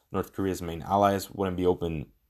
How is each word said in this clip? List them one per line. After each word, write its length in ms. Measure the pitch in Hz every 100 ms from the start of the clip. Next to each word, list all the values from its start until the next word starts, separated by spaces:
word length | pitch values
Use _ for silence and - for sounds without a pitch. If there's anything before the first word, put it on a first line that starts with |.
| _
North 220 | 98 90
Korea's 280 | - 95 85
main 220 | 85 82
allies 480 | - 101 101 98 92
wouldn't 260 | - 95 90
be 80 | 90
open 400 | 90 85 82 - _ _